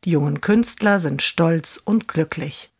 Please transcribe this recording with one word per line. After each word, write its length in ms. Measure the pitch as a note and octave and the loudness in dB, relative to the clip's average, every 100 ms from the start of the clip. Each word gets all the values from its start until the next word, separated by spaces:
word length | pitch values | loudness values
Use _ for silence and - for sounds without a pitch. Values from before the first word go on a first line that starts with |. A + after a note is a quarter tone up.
| - | 2
Die 60 | |
jungen 280 | D#3+ C#3+ D3 | 0 2 -2
Künstler 600 | - G#3+ A#3 - G#3 G3+ | 2 2 2 0 0 2
sind 220 | D#3+ C#3 | 0 0
stolz 560 | - - E3 E3 D3 - | -2 2 2 2 -2 -4
und 240 | - A3 - | 0 0 0
glücklich. 640 | - D#3 - D3+ - - _ | -2 -2 -4 -8 -10 -16 _